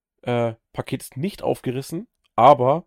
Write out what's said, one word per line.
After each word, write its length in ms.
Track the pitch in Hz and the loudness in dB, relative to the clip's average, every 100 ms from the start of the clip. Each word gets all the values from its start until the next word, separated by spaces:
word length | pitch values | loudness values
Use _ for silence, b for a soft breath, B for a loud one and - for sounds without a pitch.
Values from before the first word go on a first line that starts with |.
| _ _ | _ _
äh, 320 | - 120 117 110 _ | -6 -2 -2 -6 _
Paket 280 | - - 139 | -12 -8 -10
ist 160 | - 127 | -10 -8
nicht 240 | 190 - | -8 -4
aufgerissen, 680 | - - 131 127 - 165 233 _ _ - | -4 -4 -6 -8 -10 -12 -14 _ _ 4
aber 500 | 127 139 123 160 | 6 6 2 -2